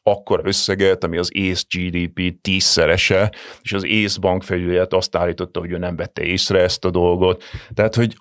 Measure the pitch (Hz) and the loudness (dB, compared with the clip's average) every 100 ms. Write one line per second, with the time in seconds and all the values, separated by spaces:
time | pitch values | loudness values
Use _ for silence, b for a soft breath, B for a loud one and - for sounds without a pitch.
0 | - 104 - 98 95 98 - 95 98 92 | 0 0 0 0 0 -2 -2 2 2 2
1 | 85 85 90 101 95 90 - 90 90 87 | 0 -2 -2 -2 -2 -2 -4 -4 -4 -2
2 | 87 90 90 85 - 95 - - 80 90 | -4 -2 -4 -4 -2 0 2 2 4 2
3 | - 95 104 B B B - 98 92 107 | 2 2 2 B B B -8 -6 0 0
4 | 104 98 95 92 - 90 87 90 92 92 | 0 0 0 0 -2 -2 0 0 2 0
5 | - 85 87 82 90 90 85 87 90 82 | 0 -2 -2 -2 -6 -6 -6 -6 -6 -6
6 | 87 - 82 92 - 95 90 - 92 87 | -8 -6 -4 -2 2 2 2 0 -2 2
7 | 87 87 92 90 B B B - 110 113 | 2 4 2 0 B B B 0 0 2
8 | 120 - | 0 0